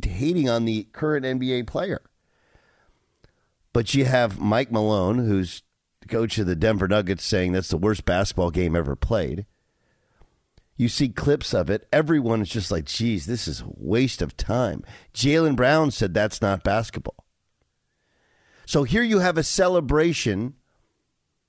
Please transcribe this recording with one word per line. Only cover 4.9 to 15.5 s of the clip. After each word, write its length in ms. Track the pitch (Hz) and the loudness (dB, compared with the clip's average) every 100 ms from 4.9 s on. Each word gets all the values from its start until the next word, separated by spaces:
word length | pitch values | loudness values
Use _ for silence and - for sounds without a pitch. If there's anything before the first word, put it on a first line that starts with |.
| 104 92 123 | 2 2 0
who's 420 | 113 98 90 - - _ _ _ | 2 0 -2 -8 -20 _ _ _
the 60 | - | -6
coach 320 | 113 113 - | -2 -2 -2
of 80 | 92 | -2
the 80 | 82 | 2
Denver 320 | 107 104 92 | 2 2 2
Nuggets, 360 | 104 92 92 | 2 0 -4
saying 280 | - 101 90 | 0 0 2
that's 160 | 95 95 | 0 -2
the 100 | 85 | 0
worst 280 | 104 104 - | 0 0 0
basketball 440 | 90 104 - 87 | 0 0 0 0
game 260 | 80 87 85 | 0 0 0
ever 200 | 69 67 | -2 -4
played. 500 | - 113 73 80 104 _ _ _ _ _ _ _ - _ _ _ _ - | -2 -2 -2 -6 -12 _ _ _ _ _ _ _ -20 _ _ _ _ -2
You 120 | 120 | -2
see 200 | - 135 | 0 -2
clips 440 | - 139 147 - | 0 0 0 0
of 160 | 104 80 | -2 0
it. 180 | 104 - | -4 0
Everyone 480 | 143 156 156 117 113 | 0 2 2 2 0
is 80 | 95 | -2
just 220 | 117 95 | -4 -4
like, 140 | 87 73 | -4 -4
"Geez, 420 | - 117 101 76 | -4 -2 -2 -4
this 200 | 120 - | -6 -6
is 140 | 71 | -8
a 40 | 50 | -12
waste 560 | - 64 113 135 - | -10 -2 0 0 -2
of 120 | 73 - | -6 -4
time." 480 | - 117 117 80 - - - | -2 0 -2 -4 -12 -20 -14
Jaylen 420 | - 131 156 160 | -2 2 4 2